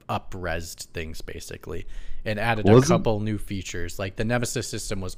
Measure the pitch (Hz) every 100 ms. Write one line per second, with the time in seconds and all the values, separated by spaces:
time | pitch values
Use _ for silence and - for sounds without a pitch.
0 | - 120 - 95 87 85 85 - - 87
1 | 80 80 - - - 82 - 82 - -
2 | - - 107 104 117 110 101 120 139 113
3 | 120 104 107 101 - 98 - 90 85 -
4 | 98 - 110 123 120 127 - 110 - 98
5 | 92